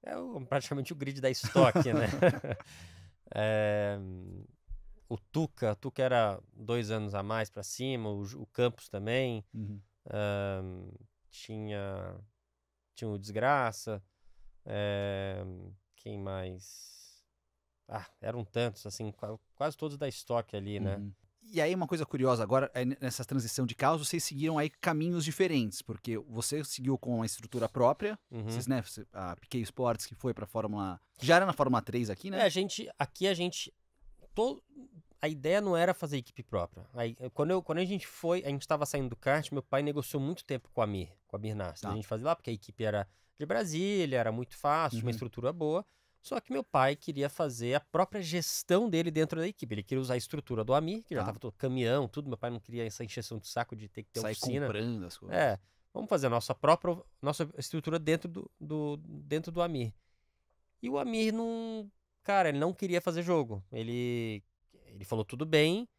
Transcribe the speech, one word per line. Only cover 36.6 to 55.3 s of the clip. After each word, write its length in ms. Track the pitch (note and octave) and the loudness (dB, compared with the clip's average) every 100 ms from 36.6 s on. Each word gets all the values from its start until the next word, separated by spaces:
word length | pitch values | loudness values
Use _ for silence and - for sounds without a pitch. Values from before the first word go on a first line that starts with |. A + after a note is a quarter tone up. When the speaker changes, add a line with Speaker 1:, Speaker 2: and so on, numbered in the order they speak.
| E2+ - - | -2 -6 -14
Speaker 1:
Aí, 220 | B2 A#2 A#2 B2+ | -4 -4 -4 -8
quando 180 | - D3 | -2 2
eu, 120 | F#3 | 2
quando 140 | E3+ D#3+ | 2 0
a 80 | F#3 | 0
gente 200 | G3 - | -2 -6
foi, 380 | - E3 F3+ | -6 0 2
a 60 | C#3+ | 2
gente 180 | C#3 - | -4 0
tava 180 | D3+ D3 | 0 0
saindo 220 | D3 C3 | -2 -4
do 40 | A#2 | -2
kart, 340 | - D3 D3 | 2 2 2
meu 100 | C#3+ | -4
pai 180 | - C3+ | 0 0
negociou 400 | D3 C#3+ B2+ D3 | 2 -2 -2 -2
muito 220 | C3+ F3 | -2 -4
tempo 240 | - C3 - | -4 -6 -4
com 80 | - | 0
a 40 | G#2+ | 0
Mir, 260 | G2 F2+ - _ | 0 -4 -12 _
com 100 | G2+ | -6
a 20 | |
Mir 160 | A2 G#2+ | -4 -4
Nasser. 280 | F2+ D#2 G#2 | -4 -6 -6
Speaker 2:
Tá. 40 | |
Speaker 1:
A 40 | G#2 | -6
gente 100 | G#2 | -4
fazia 180 | A2 C3+ | -2 0
lá, 100 | E3 | 0
porque 140 | - | -2
a 40 | |
equipe 300 | A2+ - - | -8 -8 -4
era 240 | A2 G#2 G2 _ _ _ | 0 0 -2 _ _ _
de 60 | D3 | 0
Brasília, 720 | G#3+ G3 D#3+ F#3+ G3+ D#3+ C3 | 0 0 0 0 2 2 2
era 160 | A2+ | 2
muito 240 | A2 B2 - | 0 -6 -2
fácil, 400 | C#3+ D#3 D#3 A#2+ | 2 4 4 0
tinha 60 | A2+ | 0
uma 60 | |
Speaker 2:
Uhum. 0 | |
Speaker 1:
estrutura 420 | A2+ A#2+ - B2 | -2 -4 -2 -2
boa. 320 | E3+ D3+ E3 - _ _ _ | 0 0 0 -2 _ _ _
Só 220 | - C4 | -6 -6
que 100 | - | -2
meu 120 | C4 | -4
pai 300 | A#3+ D3 C3 C#3+ | 2 4 4 4
queria 340 | - C#3+ C#3 | -4 -2 -2
fazer 460 | - D#3 A#2 A#2+ C#3 | 0 -2 0 0 0
a 40 | |
própria 420 | - D#3+ F#3 G#3 | 2 2 2 0
gestão 680 | E3+ F3 D#3+ - - F3+ A#3 | -2 -2 -2 -4 4 4 6
dele 200 | E3 E3+ | 2 2
dentro 300 | D#3 D#3 D#3+ | 2 2 2
da 80 | E3+ | -2
equipe. 260 | - B2 G#2 | -4 -6 -6
Ele 80 | |
queria 180 | G2 C3 | -2 -2
usar 140 | C3 B2 | 0 -2
a 20 | |
estrutura 440 | - D3 - A#2 | -2 -8 -4 -2
do 120 | A2 | 4
Amir, 280 | C3+ D#3+ G#3+ | 2 2 -4
que 100 | - C#3 | -4 -4
já 60 | |
Speaker 2:
Tá. 60 | G#2+ | -2
Speaker 1:
tava 120 | A2 | -4
todo 140 | A#2+ | -10
caminhão, 520 | - C3+ B2+ A#2 C3+ B2 | -4 -2 2 4 4 2
tudo. 220 | - C#3+ | -4 -6
Meu 100 | A#2+ | -4
pai 120 | A#2+ | -4
não 100 | A#2+ | -6
queria 260 | - A#2+ A2+ | -8 -6 -6
essa 160 | - | -6
encheção 340 | A#2 - - A2+ | -8 -8 -8 -10
de 80 | - | -6
saco 280 | - B2 A2 | -4 -4 -6
de 100 | G#2+ | -12
ter 160 | - | -12
que 60 | - | -10
ter 80 | - | -4
Speaker 2:
Sair 140 | A2 | -4
Speaker 1:
oficina. 320 | G#2+ B2+ C3 C#3 | -2 -2 0 0
Speaker 2:
comprando 400 | G#2 A2+ A2+ F2+ | 0 -2 -2 -6
as 120 | - | -10
coisas. 200 | F#2 | -2